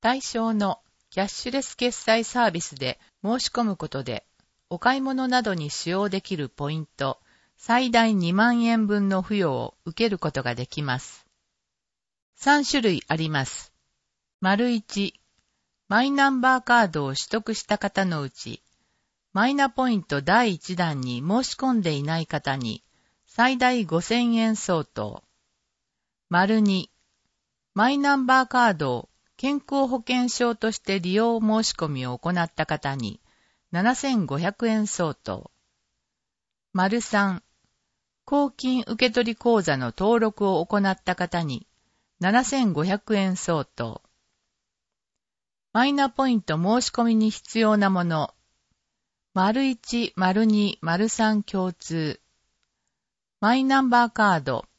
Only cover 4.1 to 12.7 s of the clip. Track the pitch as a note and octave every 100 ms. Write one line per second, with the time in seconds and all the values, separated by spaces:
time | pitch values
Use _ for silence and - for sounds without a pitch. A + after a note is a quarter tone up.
4.1 | A2+ _ _ _ _ _ F3 A#3+ C4+ C4+
5.1 | C4 C4 B3+ A3 F#3 D3 - - F#3 G3+
6.1 | F#3+ - F3 C#3 - C#3+ D#3 D3+ _ C#3
7.1 | B2+ _ _ _ _ - A#3+ B3+ A#3 A3+
8.1 | G#3 E3+ F#3 A#3 A#3+ A#3 A#3 G#3+ G#3 G3
9.1 | F#3+ F#3 G#3 F3 B2+ A#2 _ - D#3 A3+
10.1 | F#3+ - C#3 B2 A#2+ B2 - D3 B2+ -
11.1 | - _ _ _ _ _ _ _ _ _
12.1 | _ _ _ - D4 C#4